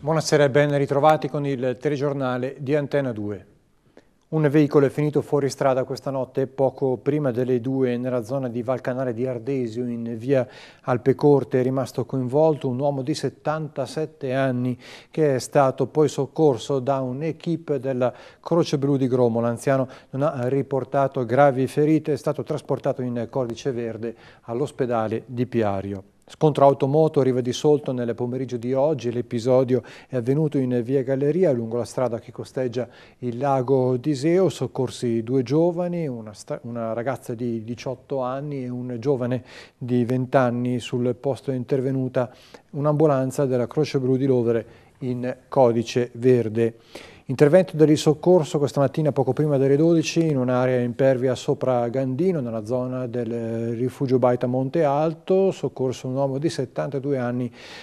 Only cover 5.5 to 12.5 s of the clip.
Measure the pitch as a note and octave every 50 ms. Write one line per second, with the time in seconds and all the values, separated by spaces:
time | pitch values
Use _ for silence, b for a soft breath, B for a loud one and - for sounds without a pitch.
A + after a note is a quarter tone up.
5.5 | B2+ - D3 C#3 C3 C3 B2+ B2+ C#3 B2 - D3 C3+ C3+ B2+ B2 - - C3+ C3
6.5 | - - C#3 C3 B2 - C#3+ C3 B2+ A2 - - C#3+ D3+ D3+ C3+ A#2 A#2+ B2+ B2
7.5 | C3 B2 A2 C3 C3+ C3+ C3 B2+ B2 A#2+ B2 B2+ B2 B2+ A2+ G#2+ C3 C#3 C3+ B2+
8.5 | A2+ A#2+ A#2 A2+ C3 A#2+ - - B2+ B2 C3+ B2+ A#2+ A2 B2 B2+ B2+ A#2+ A2 B2+
9.5 | C#3 C3+ B2 A#2 A2 A#2+ B2 B2 A#2+ A#2 A#2 A#2 A#2+ A2+ A2 B2+ C#3+ C3 A#2+ B
10.5 | B B B B B B B - C3 A#2+ - C#3 B2+ - - D3 C#3+ C#3 B2+ -
11.5 | - C3 B2+ B2+ C3 C3+ B2+ A2+ - - A#2+ - - C3+ B2+ B2 A#2+ D3 D#3 D#3+